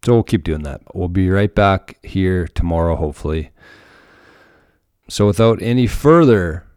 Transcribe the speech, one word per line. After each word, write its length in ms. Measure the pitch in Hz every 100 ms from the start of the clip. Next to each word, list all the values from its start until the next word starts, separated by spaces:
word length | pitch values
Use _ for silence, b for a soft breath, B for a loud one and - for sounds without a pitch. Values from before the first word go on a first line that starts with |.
So 100 | -
we'll 80 | 120
keep 220 | 107 107
doing 180 | 80 78
that. 200 | 73 69 _
We'll 140 | - 90
be 220 | 90 92
right 240 | 98 101
back 440 | - 101 95 - -
here 440 | - 92 92 92 82
tomorrow, 480 | - 87 82 85 78
hopefully. 540 | 76 73 76 78 76 _ b b b b b b b b b b b b b _ _
So 180 | - 104
without 340 | 95 113 113
any 240 | 107 123 120
further 800 | - 143 165 156 110 87 82 -